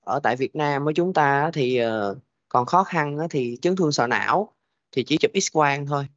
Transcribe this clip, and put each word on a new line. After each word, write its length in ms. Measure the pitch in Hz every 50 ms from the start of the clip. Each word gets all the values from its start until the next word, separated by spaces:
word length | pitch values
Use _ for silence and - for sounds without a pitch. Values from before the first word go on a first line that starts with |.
ở 200 | _ - 110 139 151
tại 140 | 120 117
Việt 200 | 127 135 - _
Nam 280 | 156 151 147 143 135 139
của 80 | 147 151
chúng 200 | 175 175 185 185
ta 300 | 160 151 139 139 139 147
á, 80 | 160 160
thì, 220 | 156 135 123 127
ờ, 400 | 123 117 113 113 110 101 101 98 139 _ _ _ _ _ _
còn 180 | - 127 123
khó 180 | 120 - 180 190
khăn 340 | - - 165 147 147 143 147
á, 80 | 160 170
thì 280 | - 147 127 120 120 120 -
chấn 140 | 175 185
thương 160 | 190 185 151 143
sọ 140 | - 123
não 480 | 120 120 104 101 101 135 175 208 - _ _ _ _ _ _ _ _ -
thì 120 | - -
chỉ 120 | - 156
chụp 140 | 160 - - - 196 190
X 100 | - _
quang 340 | 160 151 143 139 143 143
thôi. 200 | 143 147 143 139 139 _